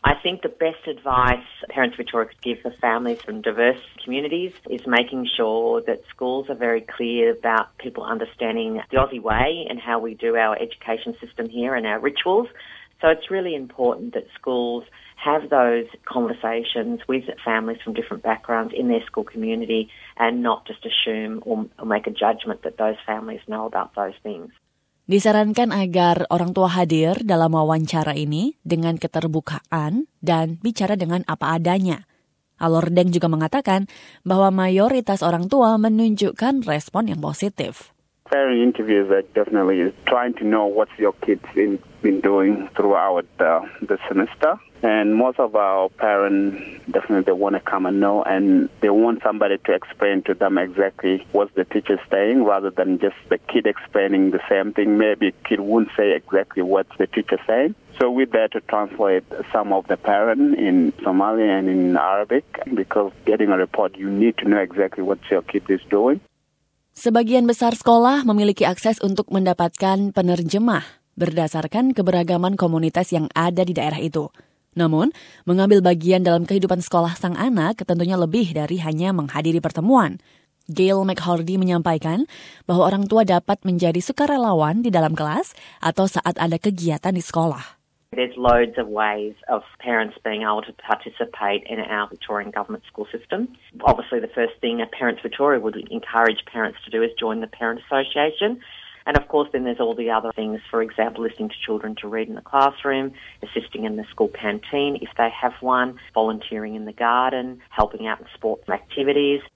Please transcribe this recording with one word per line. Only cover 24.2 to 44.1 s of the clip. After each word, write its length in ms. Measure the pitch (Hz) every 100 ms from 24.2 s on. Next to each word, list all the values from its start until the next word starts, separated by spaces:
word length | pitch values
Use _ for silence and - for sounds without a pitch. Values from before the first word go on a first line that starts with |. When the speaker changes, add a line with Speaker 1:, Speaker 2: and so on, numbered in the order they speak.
Speaker 1:
things. 300 | 107 92 80 _ _ _ _ _ -
Speaker 2:
Disarankan 640 | 196 214 214 214 214 240
agar 560 | 190 190 180 175 - -
orang 160 | 175 175
tua 160 | 180 185
hadir 560 | 180 175 160 160 214
dalam 320 | 220 170 165
wawancara 640 | 160 156 160 156 165 151 147
ini 400 | 151 151 247 - 160
dengan 320 | 165 165 165
keterbukaan 1120 | 156 165 160 156 - 151 _ 165 151 214 311 _
dan 400 | 170 165 160 165
bicara 400 | 214 226 190 202
dengan 240 | 170 175 -
apa 240 | 156 147
adanya. 560 | 165 165 190 185 151 - _ _ _ _ _
Alordeng 560 | 165 165 170 175 180
juga 160 | 170 170
mengatakan 560 | 160 160 277 - 190 196 - - - 180
bahwa 240 | 190 196
mayoritas 720 | 190 185 185 220 262 220 196
orang 240 | 170 170 185
tua 320 | 277 226 220
menunjukkan 880 | 220 220 226 208 202 - 240 277 220
respon 400 | 151 - 190 220
yang 160 | 165
positif. 720 | 147 147 196 - 143 - - _ _ _ -
Speaker 3:
Parent 320 | 139 135 123
interviews 480 | 123 120 110 101 98
are 80 | 98 95 107
definitely 560 | 104 107 92 95 90 - -
trying 240 | 123 123
to 80 | 120
know 240 | 110 110 104
what 240 | 104 107 -
your 160 | 104 -
kids 240 | - 98 -
been, 240 | - 104 98 - -
been 160 | 110 95
doing 480 | 98 98 95 104 95
throughout 480 | - 101 98 95 87 - -
the, 240 | 85 82 - - -
the 160 | 98 -